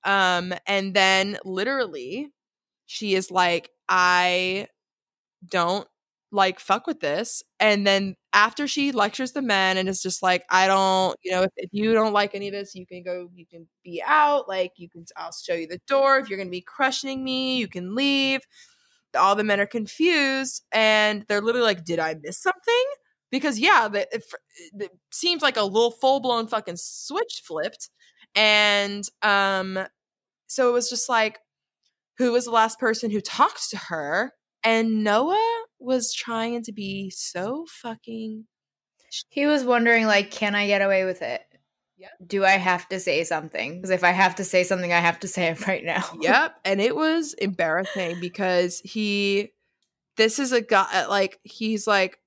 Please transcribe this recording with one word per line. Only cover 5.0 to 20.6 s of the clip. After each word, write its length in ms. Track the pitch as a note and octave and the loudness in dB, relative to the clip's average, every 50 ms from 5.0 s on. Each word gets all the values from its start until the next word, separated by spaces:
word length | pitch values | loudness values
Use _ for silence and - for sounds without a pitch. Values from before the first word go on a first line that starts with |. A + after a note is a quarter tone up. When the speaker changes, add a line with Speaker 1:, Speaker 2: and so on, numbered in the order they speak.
| _ _ _ _ _ _ _ _ - F3 | _ _ _ _ _ _ _ _ -16 -4
Speaker 1:
don't, 400 | - F#3 E3+ F3 F#3 G3+ - _ _ _ _ _ _ _ _ _ | -2 0 0 2 0 -2 -4 _ _ _ _ _ _ _ _ _
like, 280 | - G3+ F#3+ F#3+ F#3 - | 0 2 2 2 0 -4
fuck 260 | - - F#3+ A3+ - - | -2 -2 -2 0 0 -6
with 120 | D#4+ D#4 | -6 -4
this." 400 | - D3 C#3+ E3+ A3 - - - - _ _ _ | -2 -2 -2 -2 -2 -4 -4 -6 -6 _ _ _
And 260 | G#3 G#3+ G#3 G3+ G3+ | 4 4 4 4 2
then 300 | G3+ G3 G3 G3 G3 F#3 _ _ _ - | 2 2 2 0 -2 -8 _ _ _ 4
after 340 | G3 G#3 A3+ - - D4 C#4 | 4 4 4 2 -4 -4 -4
she 240 | - D4+ C#4 C#4 | -2 -2 -2 -2
lectures 400 | C4+ A#3+ G3+ G#3+ - - C4 B3+ - | 0 0 0 0 0 -4 -6 -6 -4
the 80 | D4 C#4 | -6 -2
men 340 | A#3 G#3 G3 F#3+ F#3 F#3 F#3 | 0 2 2 2 2 2 0
and 100 | F#3+ F#3+ | 0 -2
is 120 | F#3+ - - | -4 -4 -4
just 180 | F#3 F#3 - - | -4 -4 0 0
like, 200 | F#3 F3+ F3+ - _ | 2 0 0 0 _
"I 140 | F#3 F#3 F#3+ F#3+ | 2 4 4 4
don't, 480 | F#3+ G3 F#3+ F#3+ F#3+ F#3+ F#3+ F3+ - - _ | 4 4 4 4 4 4 2 2 0 -4 _
you 80 | F#3 | -4
know, 120 | F#3 F3+ F#3 | 0 0 0
if, 80 | F#3+ _ - | 0 _ -6
if 120 | - F#3 | -12 -8
you 220 | - G3+ G#3+ A3 A3+ | -4 -2 0 2 2
don't 200 | A3 A3 A3 G3+ | 2 2 2 2
like 200 | G3+ G3+ G3+ - | 0 0 0 -4
any 120 | G3 G3+ G3+ | -8 -10 -8
of 60 | G3 | -8
this, 200 | G3+ G3+ G3 - | -10 -10 -12 -14
you 100 | F#3+ F3+ _ | -18 -18 _
can 140 | F3+ F3+ F3 | -16 -14 -8
go, 260 | F3+ F3+ F3+ F3+ F3 F3+ | -8 -8 -8 -8 -14 -18
you 100 | F3+ E3 _ | -20 -20 _
can 200 | _ E3+ E3+ _ _ _ _ | _ -20 -20 _ _ _ _
be 180 | F3+ E3+ E3 - | -10 -10 -8 -2
out. 420 | - D4 D#4 D4 D4 D4 C#4+ - - | 0 2 2 4 4 2 0 -2 -4
Like, 240 | F#3+ F#3 F#3 F3+ _ _ | -2 -2 -2 -4 _ _
you 120 | F3 E3+ | -20 -20
can, 160 | _ F3 E3+ - - - | _ -20 -20 -20 -14 -14
I'll 140 | E3 E3 E3 | -14 -12 -12
show 200 | - - - F3 | -14 -6 -6 -6
you 120 | E3+ E3 D#3 | -6 -6 -8
the 140 | F3 F3 _ - | -12 -14 _ -2
door. 300 | C#4 C#4 C4+ C4+ C4+ C4+ | 0 2 4 4 4 4
If 100 | A#3+ G#3+ | 2 -2
you're 80 | G3 F#3+ | -8 -8
gonna 100 | G3 F3+ | -8 -8
be 100 | F3+ F3+ | -8 -10
questioning 600 | F3+ - - - C#4 C4+ C4+ - - C4+ C4+ C4 C4 | -12 -12 -4 0 0 0 0 -2 -6 -6 -8 -6 -4
me, 340 | C4 C4 C4 C4 C4 C4 B3+ | -4 -2 -2 -2 -2 -2 -2
you 100 | A3+ F#3+ | -2 -4
can 260 | - F#3 F3+ F3+ G3+ | -6 -8 -8 -6 -2
leave." 460 | A#3+ C#4 C#4 C#4 C#4 C4+ C4+ C4+ C4+ C4 _ _ - - - _ _ _ _ _ _ _ _ _ - | 0 0 2 2 2 2 0 0 -2 -4 _ _ -20 -20 -20 _ _ _ _ _ _ _ _ _ 2
All 180 | E3 G3 G3+ G#3 | 4 4 4 2
the 80 | G#3+ | 2
men 160 | G#3+ G3+ G3+ | 0 2 0
are 40 | G3+ | 0
confused 1000 | G3+ - A#3+ G#3+ F#3+ - - D#4 F4 F4 D#4 C#4+ C4+ C4+ C4+ C4+ B3+ - - | -2 -2 -8 -8 -8 -4 0 2 2 4 2 2 2 0 0 -2 -4 -6 -6